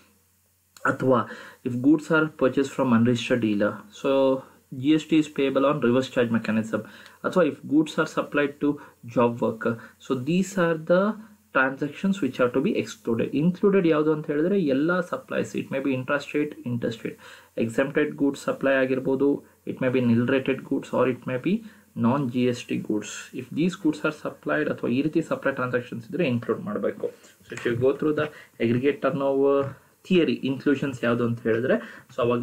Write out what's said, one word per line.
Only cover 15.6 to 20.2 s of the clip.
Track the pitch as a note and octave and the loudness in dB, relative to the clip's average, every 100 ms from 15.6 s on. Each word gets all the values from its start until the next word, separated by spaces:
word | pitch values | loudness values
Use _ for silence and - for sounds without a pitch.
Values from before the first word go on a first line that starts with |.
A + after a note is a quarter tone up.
| - | -6
may | C3+ C#3 | -4 -2
be | B2+ | -2
intrastate, | B2+ C#3+ - D3 D3+ - - | -2 -4 -2 -4 -4 -6 -6
interstate, | A#2+ A#2 A#2 - - - - - - | -4 -4 -6 -10 -12 -18 -20 -12 -4
exempted | A#2 A#2 C#3 D3+ D3+ D3+ | -4 0 -2 0 -2 0
goods | C#3 C3+ - | -2 -2 -6
supply | C3 C3+ C3+ | -2 0 2
ಆಗಿರ್ಬೋದು, | C3 C3 C3+ C3+ C#3 - - _ - | 2 0 -2 0 2 0 -4 _ -10
it | - | -4
may | C3 C3 | 0 2
be | A#2+ | 4
nil | A#2 | 4